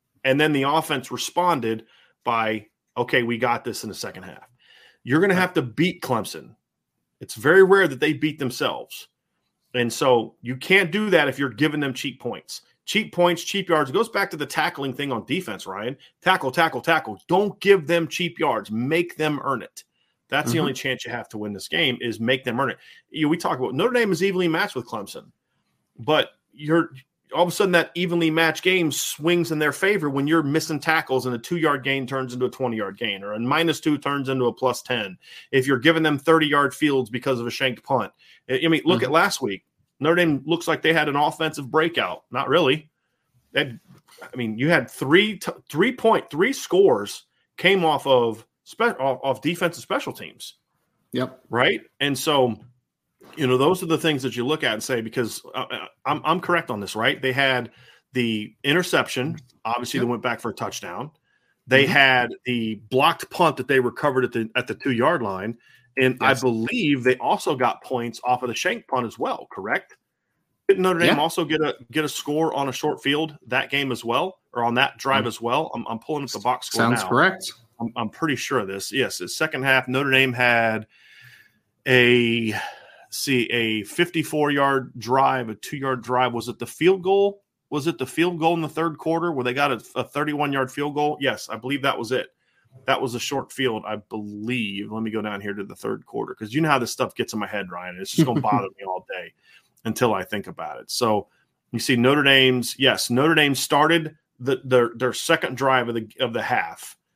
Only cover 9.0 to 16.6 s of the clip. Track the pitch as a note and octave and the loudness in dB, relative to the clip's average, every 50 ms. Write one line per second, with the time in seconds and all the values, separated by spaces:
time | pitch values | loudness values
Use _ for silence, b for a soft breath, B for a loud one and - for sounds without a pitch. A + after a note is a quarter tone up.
9 | - - _ _ _ _ _ _ _ _ _ _ _ _ - B2 A#2+ A#2 - - | -18 -20 _ _ _ _ _ _ _ _ _ _ _ _ -2 -2 0 0 0 2
10 | D3 C3+ B2+ A#2 A2+ A2+ - _ - A#2+ C3 C3 - - F#3+ G3 F#3+ E3 D#3 G#3+ | 4 6 6 4 4 0 -6 _ -10 -10 -10 -8 2 4 4 4 4 2 0 -2
11 | G#3+ G#3 F#3 D#3+ D3 C#3 C3 C3+ C#3+ C3 A2+ G2+ C#3+ D3+ D3 D3+ C#3+ C3+ B2 - | 2 4 4 4 4 2 0 -2 -4 -4 -2 0 0 0 0 0 -2 -4 -4 -6
12 | - C#3+ B2 - - A#2+ G#2 - - - - - - _ _ _ _ - - G#3 | -6 -8 -8 -8 -10 -10 -10 -10 -12 -14 -16 -16 -16 _ _ _ _ -4 -2 -2
13 | G#3+ A3 - F3 F3 F3 F3 E3+ - - - G3 F#3 F3+ E3 D3+ D3 C3 C3 G3 | -2 -2 0 2 4 4 4 0 -4 -4 -4 -4 0 2 2 2 2 2 0 0
14 | A#3 A3+ - G3+ F#3+ F#3 - D3+ D3 - - E3 D3+ F3 E3 - C#3 C3+ B2+ - | -2 0 0 -2 -2 -2 -4 -6 -8 -4 -2 -2 -2 -2 -2 -4 -6 -6 -6 -6
15 | C#3+ C#3+ B2+ A2 - - C#3 F#3 F3+ - G#2 F#2 - F#2+ F#2+ G2 G#2+ B2 C#3+ b | -4 -4 -4 -6 -4 -4 -6 -6 -4 -6 -10 -10 -10 -10 -10 -8 -8 -8 -8 b
16 | b b b _ - - F#3 F3 - C3 B2+ F3 | b b b _ 0 0 0 0 0 -2 2 2